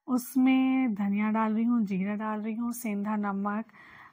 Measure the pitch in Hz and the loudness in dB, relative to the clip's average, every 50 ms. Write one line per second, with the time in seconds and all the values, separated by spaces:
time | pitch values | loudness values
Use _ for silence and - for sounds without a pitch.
0 | _ - 254 254 247 - - 262 254 262 262 262 262 262 262 262 262 247 208 190 | _ -2 -2 -2 -2 -2 0 2 4 4 6 4 4 4 2 2 2 0 0 0
1 | 202 202 196 208 214 214 214 220 220 220 214 220 226 233 240 240 214 190 202 185 | 0 0 0 0 0 2 2 2 2 2 2 2 2 2 2 2 2 0 0 -2
2 | 190 202 208 208 220 214 214 214 208 226 220 220 240 240 240 - - 220 202 202 | -2 -2 -4 -4 -4 -4 -4 -4 -4 -4 -4 -4 -4 -6 -6 -6 -6 -4 -4 -4
3 | 202 214 214 208 208 202 196 196 196 208 208 214 226 - - - - - - - | -4 -2 -2 -2 -2 -2 -2 -2 -2 -2 -2 -4 -6 -8 -14 -20 -20 -20 -20 -20
4 | - - | -20 -20